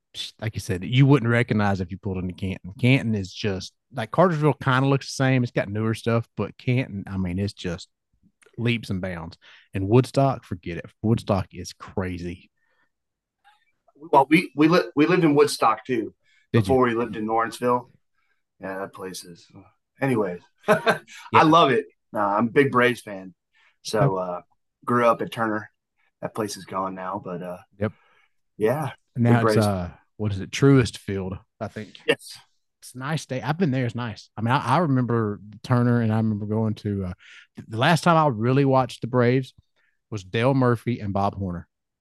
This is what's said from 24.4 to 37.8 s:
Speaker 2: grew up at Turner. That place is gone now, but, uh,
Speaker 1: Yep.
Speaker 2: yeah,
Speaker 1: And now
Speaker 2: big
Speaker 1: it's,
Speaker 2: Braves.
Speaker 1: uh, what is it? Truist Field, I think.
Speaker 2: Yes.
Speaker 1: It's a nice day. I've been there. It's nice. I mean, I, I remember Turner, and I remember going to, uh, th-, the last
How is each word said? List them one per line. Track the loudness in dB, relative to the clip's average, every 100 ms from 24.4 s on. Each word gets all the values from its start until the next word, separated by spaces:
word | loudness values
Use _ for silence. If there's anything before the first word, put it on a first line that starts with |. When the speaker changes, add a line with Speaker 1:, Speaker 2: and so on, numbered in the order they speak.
| -12 _ _ _
Speaker 2:
grew | -2 2 2
up | 2
at | -4
Turner. | -4 -4 -4 -8 _ _ _ _ _
That | -10
place | -6 -6 -8
is | -10
gone | -6 -6
now, | -8 -8 -10
but, | -8 -10
uh, | -10 -14 -18 -8
Speaker 1:
Yep. | -8 -8 _ _ _ _ _ -4
Speaker 2:
yeah, | -2 -2 -6 -12 _
Speaker 1:
And | 0
now | 4 4
Speaker 2:
big | 4
Speaker 1:
it's, |
Speaker 2:
Braves. | 2 2
Speaker 1:
uh, | 0 -6 -12 _ -8
what | -6
is | -4
it? | -8
Truist | 2 6 6 4 -4
Field, | -8 -6 -6 -10 _ -14
I | -12
think. | -12 -16 -6 -4
Speaker 2:
Yes. | -4 -6 -20 _ _ _ _
Speaker 1:
It's | -20
a | -12
nice | -6 -6 -6
day. | -6
I've | -4 -2
been | 0
there. | 0 -2
It's |
nice. | -4 -8 -10 -16 -6
I |
mean, | 0
I, | 0 2 0
I |
remember | 2 2 2 0 0 -4 -12 -12
Turner, | 0 2 4 2
and | 2
I | 0
remember | 0 -2 -2
going | -2 -2 -4
to, | -4 -4 -6
uh, | -10 -18 -20 -20 -20
th-, | -10
the |
last | 0